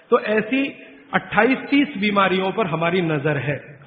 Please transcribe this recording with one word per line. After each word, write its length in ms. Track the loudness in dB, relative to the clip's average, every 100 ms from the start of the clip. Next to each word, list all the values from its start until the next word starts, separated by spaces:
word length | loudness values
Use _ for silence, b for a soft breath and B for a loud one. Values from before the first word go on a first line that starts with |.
| _
तो 100 | 0
ऐसी 480 | 2 -2 0 -2 -2 -8 -20 -20 -4
अट्ठाईस 440 | -4 0 2 2 2
तीस 300 | 2 2 2 -2
बीमारियों 540 | 0 2 2 2 0
पर 160 | -2 -2
हमारी 340 | 0 0 0
नजर 360 | 0 0 0 -2
है 420 | -2 -6 -10 -20